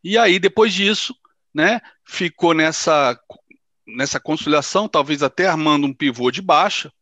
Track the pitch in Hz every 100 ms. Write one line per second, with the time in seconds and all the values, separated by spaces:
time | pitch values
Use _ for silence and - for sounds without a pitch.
0 | 175 214 220 185 185 - 220 185 202 208
1 | - - _ _ _ 147 175 226 - _
2 | _ - 175 _ 175 160 160 156 - 151
3 | 135 120 _ - _ _ _ _ - 117
4 | 143 143 - 156 151 147 139 - 214 160
5 | 139 143 139 - 185 160 156 147 143 135
6 | 147 120 123 127 190 151 196 - 151 _